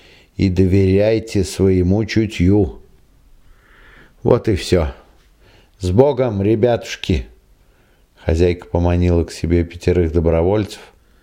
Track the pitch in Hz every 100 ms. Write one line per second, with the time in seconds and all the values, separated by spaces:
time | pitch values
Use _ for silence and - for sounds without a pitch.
0 | - - _ - 95 87 95 98 95 95
1 | 107 113 107 104 90 - 95 92 87 101
2 | 107 110 107 - 90 104 98 - - _
3 | _ _ _ - - - _ _ - -
4 | - _ - 120 - 92 - 90 73 -
5 | - _ _ _ _ _ _ _ 90 95
6 | 143 127 131 101 98 113 120 117 - -
7 | - 80 - - _ _ _ _ _ _
8 | _ _ - 80 90 87 - 87 87 87
9 | 87 85 82 - 82 85 82 90 - 90
10 | 82 82 82 82 87 107 98 - - _
11 | _ _